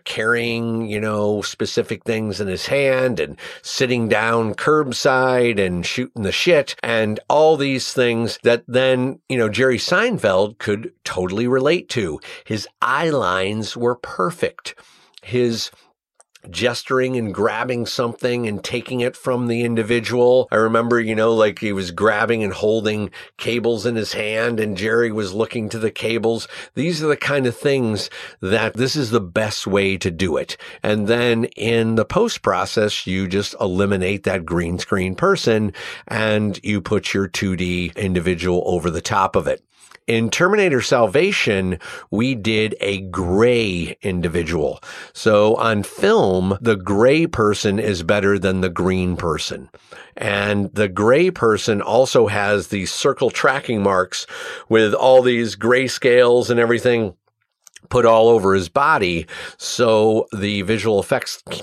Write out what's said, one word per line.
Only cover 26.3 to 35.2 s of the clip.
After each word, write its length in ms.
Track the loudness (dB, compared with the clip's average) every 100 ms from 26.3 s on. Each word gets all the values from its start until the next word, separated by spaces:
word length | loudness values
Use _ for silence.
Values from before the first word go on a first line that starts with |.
| -4 -6 -16 -12
These 280 | -6 -4 -2
are 60 | -2
the 80 | -2
kind 280 | -2 0 -2
of 80 |
things 540 | -2 0 0 0 -2 -6 -12 -18 -8
that 320 | -2 0 0
this 240 | -2 -2 -2
is 140 | 0
the 100 | 0
best 460 | 0 -4 -2 -4 -2
way 320 | 0 2 0
to 120 | -2
do 280 | -2 -2 -2
it. 180 | -4 -10 -16 -6
And 240 | -2 0 0
then 380 | 2 2 0 -2 -4
in 400 | 0 0 2 0
the 100 | 0
post 340 | 0 0 -2
process, 640 | -2 0 0 0 -2 -2 -4
you 220 | -4 -2
just 260 | -2 -4 -4
eliminate 640 | -2 0 0 0 -2 -2
that 240 | -2 -2 -2
green 320 | -4 -2 -4
screen 360 | -2 -2 -2
person 600 | -2